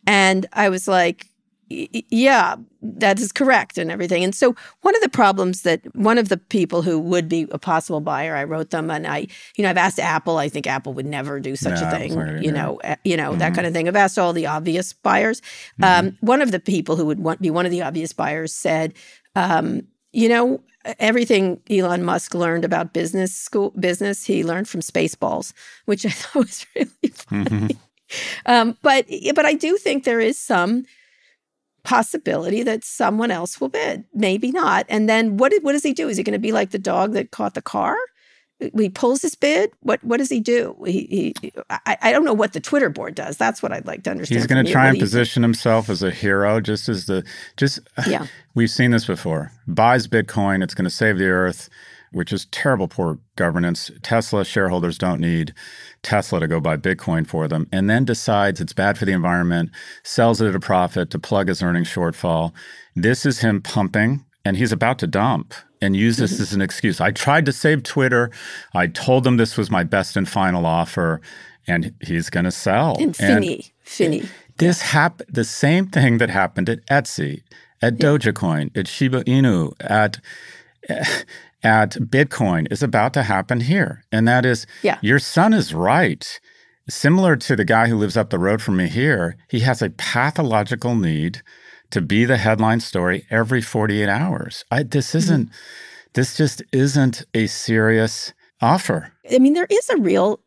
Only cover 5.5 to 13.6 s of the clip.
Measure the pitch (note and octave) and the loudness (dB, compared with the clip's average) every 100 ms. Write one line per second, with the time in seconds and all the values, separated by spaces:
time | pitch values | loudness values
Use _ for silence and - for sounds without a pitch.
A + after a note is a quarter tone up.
5.5 | F#3 F3+ D#3+ - - G#3 A#3 G#3+ F3+ _ | -2 0 -2 -4 0 2 2 2 -2 _
6.5 | G#3+ E3+ E3+ E3+ D#3+ E3+ F3+ E3 E3+ D#3 | -2 0 0 0 -2 0 -2 0 -4 -4
7.5 | D#3 - E3 - D#3+ D3+ C#3 D#3+ D3 C#3+ | -8 -2 -2 -2 -6 -4 -4 -4 -4 -4
8.5 | D#3+ D#3 E3 D#3+ D#3 D#3+ D3 E3 - - | -6 -4 -4 -4 -6 -6 -6 -8 -14 -14
9.5 | - G3+ F3+ F#3 - E3+ D#3+ E3 E3 C#3+ | -2 0 2 0 0 -2 -2 -2 -2 -2
10.5 | D3 C3+ C3+ C3+ C3 C3+ D3 C3+ C#3+ C3 | -4 -4 -6 -6 -8 -8 -8 -8 -8 -8
11.5 | C3+ - E2+ E2 - - D#3+ - D#2+ D#3 | -6 -4 -2 -2 -4 -4 -4 -4 -4 -4
12.5 | D3+ C3 C#3 - D3+ - E3+ C#3 E3+ E3 | -2 -4 -6 -8 -6 -2 -2 -2 -2 -2
13.5 | E3+ | 0